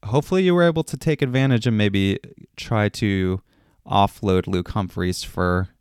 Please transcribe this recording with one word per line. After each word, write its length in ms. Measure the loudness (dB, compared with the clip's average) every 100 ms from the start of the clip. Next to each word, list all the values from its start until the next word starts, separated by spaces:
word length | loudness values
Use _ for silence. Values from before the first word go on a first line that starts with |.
Hopefully 400 | 0 -2 0 0
you 100 | 2
were 100 | 4
able 200 | 2 2
to 140 | -4 -4
take 240 | -2 -2
advantage 440 | 0 0 2 2 2
and 120 | 2
maybe 420 | 2 2 0 -2 -6 -20 -20 -18
try 320 | -4 0 0
to 520 | 0 -2 0 0 -4 _ _ _ _ -2
offload 600 | 2 2 0 0 0 2
Luke 240 | -4 -2
Humphreys 540 | -4 -6 -4 -4 -4
for 460 | -8 -4 0 0 -2 _